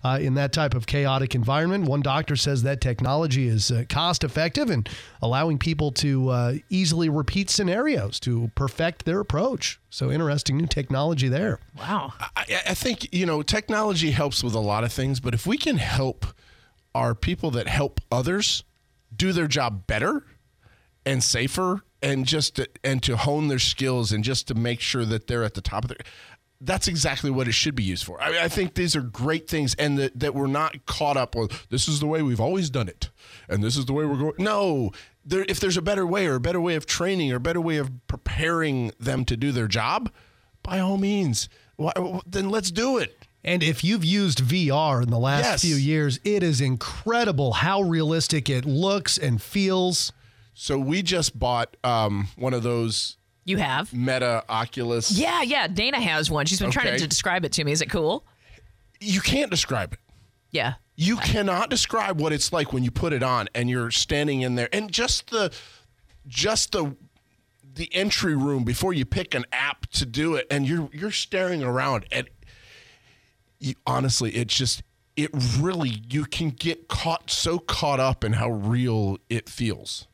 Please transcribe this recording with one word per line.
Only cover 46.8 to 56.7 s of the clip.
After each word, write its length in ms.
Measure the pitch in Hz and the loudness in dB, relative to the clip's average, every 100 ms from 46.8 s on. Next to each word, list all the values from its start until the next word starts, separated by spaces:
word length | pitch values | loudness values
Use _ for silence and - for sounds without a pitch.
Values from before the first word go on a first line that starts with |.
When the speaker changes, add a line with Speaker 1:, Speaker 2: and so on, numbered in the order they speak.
| - - 220 233 226 143 135 | -4 -6 0 2 2 2 2
Speaker 1:
how 280 | 101 156 196 | 2 2 2
realistic 680 | 185 165 156 165 - 156 131 | 2 2 2 2 2 0 0
it 160 | 127 139 | -2 0
looks 520 | 139 190 196 - - | 2 2 2 0 0
and 240 | 143 113 | 2 0
feels. 680 | - 208 190 185 180 170 - - - - - | 0 0 2 2 2 0 -4 -8 -20 -20 -20
Speaker 3:
So 240 | - - 139 | -12 -4 -2
we 240 | 135 175 | 0 0
just 380 | 175 180 151 120 | 0 0 0 0
bought, 360 | 123 120 117 - | 0 0 -2 -2
um, 440 | 123 117 107 101 98 - | 0 2 2 0 -2 -4
one 180 | 127 | -2
of 80 | 127 | 0
those 560 | 120 120 113 104 - - _ _ - | 0 0 0 -2 -4 -10 _ _ -2
Speaker 2:
You 120 | 196 | 0
have? 340 | 156 131 - | 0 0 -2
Speaker 3:
Meta 500 | 123 127 127 123 113 - | -2 0 2 2 0 0
Oculus. 640 | 110 117 - 120 117 113 | -2 -2 -4 -2 0 2
Speaker 2:
Yeah, 300 | 202 320 349 | 2 2 0
yeah. 260 | 254 285 180 | 0 0 0
Dana 320 | 185 233 277 | 0 0 2
has 300 | 208 156 156 | 2 0 0
one. 160 | 151 156 | 0 0
She's 140 | 190 | 0
been 100 | |
trying 200 | - | 0